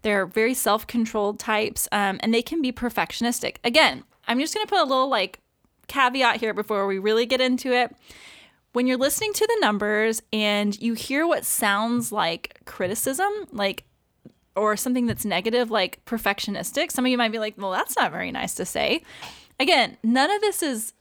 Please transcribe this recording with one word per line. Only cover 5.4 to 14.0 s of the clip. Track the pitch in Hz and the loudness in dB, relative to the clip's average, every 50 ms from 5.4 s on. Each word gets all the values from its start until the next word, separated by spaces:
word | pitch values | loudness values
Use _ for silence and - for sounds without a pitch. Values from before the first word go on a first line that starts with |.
| _ _ _ _ _ _ _ _ _ | _ _ _ _ _ _ _ _ _
caveat | - - 277 262 247 247 269 254 233 202 226 | -6 0 2 2 2 4 4 4 4 4 2
here | 233 220 202 | -2 -2 -2
before | 196 208 - 220 196 196 | -2 -2 -2 0 0 0
we | 196 190 190 | 0 -2 0
really | 190 214 220 226 247 | 0 2 2 2 2
get | 226 262 247 | 2 2 2
into | 254 254 254 247 - 262 | 2 2 2 0 0 2
it. | 247 247 247 233 - _ _ - - - - - - - - _ _ _ _ _ _ | 2 2 2 0 -4 _ _ -20 -20 -20 -20 -20 -20 -20 -20 _ _ _ _ _ _
When | 240 247 | 0 2
you're | 254 254 | 2 2
listening | 240 262 294 - - 427 427 403 | 2 2 0 2 0 -2 -2 0
to | - 427 | 0 2
the | 440 466 440 | 2 2 2
numbers | 320 214 208 196 208 208 214 208 220 220 220 - _ _ - | 2 2 2 2 0 0 2 2 2 2 0 -2 _ _ -2
and | 214 214 208 208 208 208 208 202 - | 0 2 2 2 2 0 0 -2 -2
you | - 233 233 | -2 -4 -2
hear | 220 - - 269 285 330 | -4 -4 -2 0 0 2
what | 339 311 - - | 2 0 0 0
sounds | - - - 233 208 196 202 220 233 240 240 233 - | -4 -2 0 2 2 2 2 0 0 0 -2 -2 -2
like | 208 202 170 165 165 170 - - - - _ | -2 0 0 0 -2 -4 -10 -16 -18 -20 _
criticism, | - - - 190 180 208 - - 269 269 302 370 403 415 427 381 - - | -20 -6 -4 -4 -2 -2 -2 -2 -2 0 0 0 -2 -2 -4 -8 -10 -4
like, | 208 202 196 - - _ _ _ _ | -2 -2 -2 -2 -6 _ _ _ _